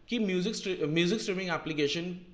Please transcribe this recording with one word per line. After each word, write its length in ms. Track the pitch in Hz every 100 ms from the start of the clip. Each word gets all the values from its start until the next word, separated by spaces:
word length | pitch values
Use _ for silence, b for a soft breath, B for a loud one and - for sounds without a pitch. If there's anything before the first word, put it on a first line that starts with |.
| -
कि 100 | 233
म्यूजिक 360 | 208 185 190 214
स्ट्री-, 280 | 202 180
म्यूजिक 380 | 151 160 175 214
स्ट्रीमिंग 280 | - 185 185
एप्लीकेशन 680 | 160 160 151 143 170 175 180 -